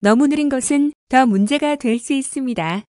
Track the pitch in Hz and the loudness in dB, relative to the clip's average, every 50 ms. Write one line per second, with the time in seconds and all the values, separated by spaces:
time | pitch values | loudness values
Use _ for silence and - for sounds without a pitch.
0 | - 202 220 240 294 277 302 302 294 285 269 254 247 - 294 285 285 294 - _ | 0 2 4 4 4 2 2 0 -2 -2 -2 -2 -2 0 0 0 0 0 -2 _
1 | _ - - 254 262 240 196 196 202 208 285 294 302 294 294 285 - 240 233 240 | _ 0 2 4 4 4 2 2 0 0 0 -2 -2 -2 -2 -2 -2 -2 -2 -2
2 | - - 285 269 262 - - 285 269 254 233 180 160 160 175 202 214 | -2 -4 -4 -4 -4 -6 -8 -6 -6 -6 -4 -4 -4 -4 -4 -6 -8